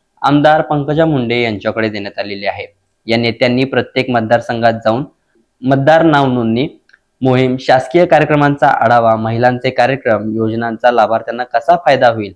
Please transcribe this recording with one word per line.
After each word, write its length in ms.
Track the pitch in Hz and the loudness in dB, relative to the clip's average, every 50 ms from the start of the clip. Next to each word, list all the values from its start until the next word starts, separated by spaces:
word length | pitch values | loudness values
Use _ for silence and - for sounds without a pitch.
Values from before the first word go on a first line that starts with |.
| _ _ _ - | _ _ _ -4
आमदार 380 | - 135 143 147 143 151 156 156 | -2 0 2 4 4 4 4 2
पंकजा 440 | 156 160 151 147 139 147 147 160 165 | 0 -2 -4 -4 -2 -2 0 0 0
मुंडे 360 | 160 151 131 120 113 120 120 | 0 0 -2 -2 -2 -2 -2
यांच्याकडे 460 | 120 113 107 95 - 110 104 113 110 110 | -2 -2 -4 -4 -6 -6 -4 -2 -4 -4
देण्यात 300 | 104 101 101 101 - 101 | -4 -6 -10 -10 -10 -10
आलेली 280 | 101 101 101 98 101 | -10 -8 -8 -8 -8
आहे. 200 | 98 92 98 101 - _ _ _ _ _ _ - | -8 -8 -8 -12 -16 _ _ _ _ _ _ -6
या 100 | 110 113 | -4 -2
नेत्यांनी 480 | 117 117 117 113 117 131 123 123 127 135 | -2 0 -2 -2 0 -2 0 0 0 -2
प्रत्येक 460 | 135 135 123 107 - - 131 127 - | 0 -2 -2 -2 -2 -4 -4 -4 -2
मतदारसंघात 640 | 120 117 110 110 120 117 - - 123 113 117 113 | -2 -2 0 0 0 -2 -2 -4 -6 -2 0 -2
जाऊन 320 | 113 110 - 110 110 131 156 - _ _ _ _ _ _ _ _ _ - | -2 0 -2 -2 -2 -2 -4 -8 _ _ _ _ _ _ _ _ _ -6
मतदार 400 | 123 131 139 135 135 151 160 165 | -2 0 0 2 2 4 4 4
नाव 240 | 165 160 151 143 139 | 4 4 4 2 2
नोंदणी 420 | 131 127 123 117 113 113 120 147 170 - _ _ _ _ _ _ _ _ - | 0 0 -2 -2 -2 -2 -2 -4 -6 -8 _ _ _ _ _ _ _ _ -2
मोहीम, 340 | 127 131 127 127 131 127 127 131 | 0 2 2 2 2 0 -2 -4
शासकीय 440 | - - 131 131 - - - 175 175 | 0 0 0 0 0 0 0 2 2
कार्यक्रमांचा 600 | 170 160 151 151 147 151 147 143 143 143 139 147 139 | 4 2 2 2 2 2 2 2 2 0 2 2 2
आढावा, 460 | - - 117 113 120 120 117 113 110 | 2 2 2 4 2 4 4 2 0
महिलांचे 540 | 110 110 110 117 117 123 123 127 123 - 127 | 0 -2 -4 -2 0 0 0 0 0 -4 -4
कार्यक्रम, 600 | 127 123 120 123 135 131 - 123 107 101 107 110 107 | -2 0 0 0 -2 -2 -2 -2 -2 -2 -2 -6 -4
योजनांचा 560 | 113 110 110 113 117 117 117 113 113 - 123 | -4 -4 -4 -4 -4 -6 -6 -6 0 0 2
लाभार्थ्यांना 540 | 120 113 107 104 113 113 - 120 117 120 123 | 4 4 2 2 0 -4 -4 -6 -8 -8 -8
कसा 320 | - - 117 - - 175 | -4 -4 -4 0 2 0
फायदा 320 | 170 - 151 135 127 131 120 | 2 2 0 2 4 2 2
होईल 240 | 113 110 104 95 - | 2 0 -8 -10 -12